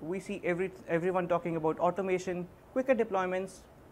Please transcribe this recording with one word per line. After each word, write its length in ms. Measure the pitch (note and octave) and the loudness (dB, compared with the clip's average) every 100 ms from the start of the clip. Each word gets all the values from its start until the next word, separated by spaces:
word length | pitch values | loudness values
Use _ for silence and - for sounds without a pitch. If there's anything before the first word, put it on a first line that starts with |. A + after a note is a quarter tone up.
we 180 | D#3 F#3 | -6 -6
see 220 | F#3 G3 | -4 -4
every, 280 | F3 F3 F#3+ - - | 0 0 -2 -4 -2
everyone 420 | E3 F#3 F3+ F3 | 0 2 0 2
talking 260 | E3+ E3+ E3 | 0 2 0
about 240 | D#3 D#3+ | 0 2
automation, 680 | F3 F3+ F#3+ F#3 F#3 F3+ F3 - - | 2 2 0 0 0 -4 -6 -12 -4
quicker 200 | C4 C4 | -2 2
deployments, 680 | A3+ A3 F#3+ F#3 F#3 F#3+ - - - - | 2 2 0 0 -2 -4 -10 -20 -20 -20